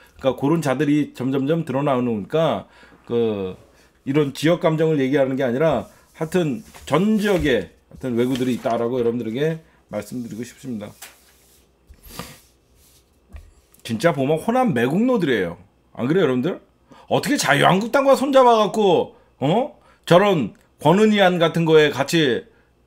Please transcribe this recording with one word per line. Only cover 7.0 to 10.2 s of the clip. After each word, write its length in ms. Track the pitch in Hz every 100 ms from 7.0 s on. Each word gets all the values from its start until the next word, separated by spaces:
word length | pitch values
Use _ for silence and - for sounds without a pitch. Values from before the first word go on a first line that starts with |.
| 208 220
지역에 500 | 208 180 151 113 87 _ _
하여튼 260 | - 131 117
왜구들이 360 | 127 131 127
있다라고 440 | 117 127 117 117 127
여러분들에게 640 | 117 120 113 117 156 160 - _ _
말씀드리고 560 | 104 98 123